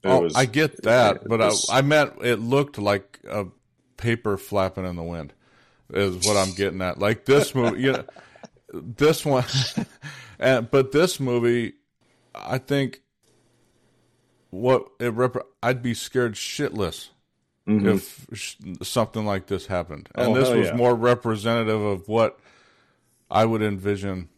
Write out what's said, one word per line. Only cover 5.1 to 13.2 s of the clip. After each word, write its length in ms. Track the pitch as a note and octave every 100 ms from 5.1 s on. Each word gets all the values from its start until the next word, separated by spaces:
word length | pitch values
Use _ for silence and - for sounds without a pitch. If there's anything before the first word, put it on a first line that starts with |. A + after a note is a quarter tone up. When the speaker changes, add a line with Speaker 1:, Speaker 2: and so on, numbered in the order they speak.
| E2+ C#2+ _ _ _ _ _ _
Speaker 2:
is 320 | - G2+ F2+ F#2+
what 100 | G#2
I'm 160 | F#2+ F#2
getting 260 | G2 F2+
at. 160 | F#2 C#2+
Like, 280 | G2+ A2+ -
this 280 | C3+ G#2
movie, 260 | C3 A#2 -
you 80 | C3
know, 140 | C3 - - - - - _ _
this 500 | E2+ E2 A#2 D3 D#3
one, 220 | D3 C3 B2 C3+ B2 - -
<laughs> 480 | - - - - -
and, 320 | B2+ C3 A2+
but 200 | C#3 C3+
this 280 | C#3 F3+ -
movie, 540 | C3 A#2+ A#2 A#2+ A2+ - _ _ _ _ _
I 240 | - - B2+
think 440 | - C#3+ C3 - _ _